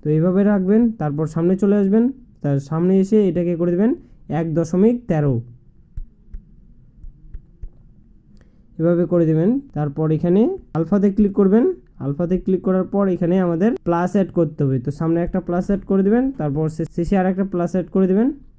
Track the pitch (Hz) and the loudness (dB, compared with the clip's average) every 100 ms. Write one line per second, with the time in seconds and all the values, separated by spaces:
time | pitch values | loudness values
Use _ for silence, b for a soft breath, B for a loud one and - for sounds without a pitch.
0 | 151 156 175 180 202 208 185 214 233 220 | 0 0 2 2 2 2 2 2 2 0
1 | 151 143 156 160 165 190 196 208 196 208 | -4 -4 -4 -2 0 0 2 2 2 2
2 | 240 269 - - 147 139 139 160 180 190 | 0 -2 -16 -8 -2 -2 -2 -2 2 2
3 | 190 214 196 170 175 170 175 175 220 339 | 2 2 2 0 -2 -2 -2 0 0 -2
4 | B B - 147 165 156 160 180 214 240 | B B -6 -4 -2 -2 -2 2 2 2
5 | - 160 147 120 113 - - - - - | -2 -2 0 -2 -6 -20 -20 -20 -16 -14
6 | - _ - - - - - - - - | -14 _ -18 -18 -18 -20 -20 -20 -20 -20
7 | - - - - - - - - - - | -20 -20 -18 -20 -20 -18 -18 -18 -20 -20
8 | - - _ - b b b - 165 175 | -20 -20 _ -20 b b b -4 0 0
9 | 170 175 160 160 175 262 - - 147 143 | 2 2 2 2 2 0 -4 -6 -6 -2
10 | 156 160 170 185 262 381 - 156 160 208 | -2 0 2 2 2 -2 -8 -6 0 2
11 | 202 196 202 202 196 214 311 349 - - | 2 2 0 4 4 4 2 -2 -12 -10
12 | 135 143 175 185 175 185 - 185 185 196 | -8 -4 -2 -2 -2 -2 0 -2 0 0
13 | 196 175 165 185 180 165 202 370 - 170 | 0 0 0 2 0 2 0 0 -2 -2
14 | 180 202 180 - 165 160 139 131 123 139 | 0 0 0 0 -2 0 -2 -2 -4 -4
15 | 165 165 175 190 180 175 185 196 - 196 | -2 -2 -2 -4 -4 -4 -2 -4 0 0
16 | 196 233 269 269 151 139 156 160 160 - | 2 2 0 -4 -4 -2 -4 -4 -8 -6
17 | 170 196 185 185 196 180 175 185 170 190 | -2 0 0 -2 -4 -2 -2 -4 -2 0
18 | 190 190 254 302 - | 2 2 0 -2 -14